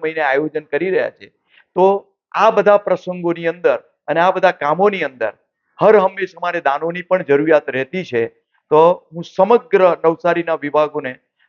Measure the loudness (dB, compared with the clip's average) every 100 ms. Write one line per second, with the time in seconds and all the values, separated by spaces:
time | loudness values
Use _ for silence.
0 | -4 -4 -2 -2 -2 -6 -6 -4 -2 -2
1 | -4 -8 -20 _ _ _ _ 0 0 0
2 | -6 _ _ 0 2 4 4 2 2 -4
3 | -4 -6 -4 -4 -4 -2 -2 -2 -6 _
4 | -4 0 0 2 0 0 -2 0 0 0
5 | -6 -6 -8 -8 _ _ _ 0 4 4
6 | 2 -2 -8 -6 -6 -4 -2 -2 -4 -8
7 | -4 -4 2 0 2 0 -2 -6 -6 -8
8 | -6 -4 -4 -8 _ _ _ 4 4 2
9 | _ -16 -10 -2 2 2 2 2 2 2
10 | 0 0 -2 -2 -4 -6 -2 -2 -2 -4
11 | -10 -12 _ _